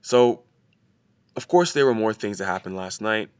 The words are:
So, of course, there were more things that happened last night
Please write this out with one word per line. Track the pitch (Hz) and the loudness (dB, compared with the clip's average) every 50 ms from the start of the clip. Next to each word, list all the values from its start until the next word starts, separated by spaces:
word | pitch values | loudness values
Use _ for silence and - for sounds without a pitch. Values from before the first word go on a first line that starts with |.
So, | _ - 127 123 123 120 110 - _ _ _ _ _ _ _ _ _ _ _ _ _ _ _ _ _ _ _ | _ 2 4 4 4 4 2 -2 _ _ _ _ _ _ _ _ _ _ _ _ _ _ _ _ _ _ _
of | - - _ | -12 -8 _
course, | - 175 175 165 - | 2 2 2 2 0
there | 147 139 | 2 2
were | 131 120 | 2 2
more | 113 107 110 107 | 2 0 -2 -2
things | 104 - 104 101 95 | -4 -6 -8 -6 -6
that | 98 | -4
happened | 95 90 95 - 92 92 95 | -4 -4 -6 -6 -10 -10 -10
last | 92 92 92 - | -10 -10 -12 -8
night | 107 110 110 107 104 - _ | -4 -4 -4 -4 -4 -8 _